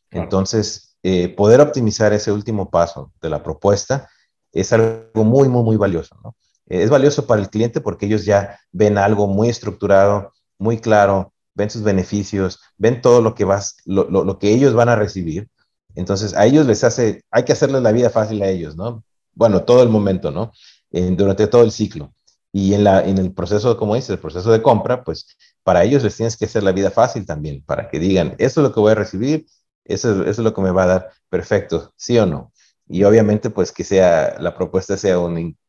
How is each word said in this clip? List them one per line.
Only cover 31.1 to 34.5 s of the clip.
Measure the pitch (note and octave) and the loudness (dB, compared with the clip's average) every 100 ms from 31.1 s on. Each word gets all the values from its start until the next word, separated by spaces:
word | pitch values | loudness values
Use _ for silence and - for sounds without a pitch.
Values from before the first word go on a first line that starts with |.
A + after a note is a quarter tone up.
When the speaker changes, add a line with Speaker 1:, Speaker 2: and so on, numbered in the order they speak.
| - _ | -16 _
Speaker 2:
perfecto, | F2+ E2+ G#2 - E2 - _ | -8 -2 -4 -2 -6 -8 _
¿sí | - A#2+ | -2 0
o | G2 | 0
no?". | C#2 - _ _ _ _ | -2 -10 _ _ _ _
Y | F2 | 0
obviamente, | G2+ A2 G#2 G#2+ G#2+ | 4 4 4 0 -2
pues, | G2 F2+ | -4 -6
que | - | -6
sea, | - G2 F#2 E2+ C#2+ - | -2 2 4 2 0 -4
la | F2 | -8